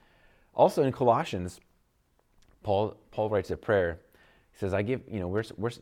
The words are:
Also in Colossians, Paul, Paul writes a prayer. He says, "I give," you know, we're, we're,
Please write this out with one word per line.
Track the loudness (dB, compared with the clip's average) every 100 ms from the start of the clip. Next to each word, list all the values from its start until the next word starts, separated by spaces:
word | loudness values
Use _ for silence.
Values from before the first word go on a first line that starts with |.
| _ _ _ _ _
Also | 4 4 4
in | 0
Colossians, | 2 4 4 2 -6 -6 -10 _ _ _ _ _ _ _ _ _ _
Paul, | -2 0 0 -6 _
Paul | -4 0
writes | 0 -2
a | -6
prayer. | 0 2 2 -2 _ _ _ _ _
He | -8
says, | -4
"I | -2
give," | -2 -4 -6
you | -6
know, | -4
we're, | -4 -6 -6
we're, | -8 -8